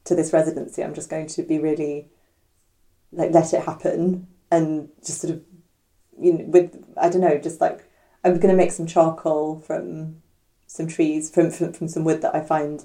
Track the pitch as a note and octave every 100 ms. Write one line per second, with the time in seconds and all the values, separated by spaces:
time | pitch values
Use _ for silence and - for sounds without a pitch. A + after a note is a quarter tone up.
0 | - E3+ D3+ E3 D#3 C#3 - - D#3+ D3
1 | - D#3 D#3 - E3 D#3 D#3 D3+ D3 D3
2 | D3+ _ _ _ _ _ _ _ _ _
3 | _ E3+ E3 E3 E3 - - - - D#3
4 | F3+ F3+ - _ _ E3+ D#3+ D#3 D3+ _
5 | - - F3 D#3 - - _ _ _ _
6 | _ - F3+ D#3+ - F3 F3 - - -
7 | F3 F3+ F3 D3 E3 E3 - - - _
8 | _ _ F3+ F3 G3 F#3 F3+ - E3 F3+
9 | E3 D#3+ E3 D3+ D3+ D#3 - D#3+ - D#3+
10 | D#3+ D#3+ _ _ _ _ _ - E3 -
11 | D#3 D#3 D#3 - E3+ - E3 - E3 D#3+
12 | D#3+ D#3+ - D#3 D#3 D#3 D3 D3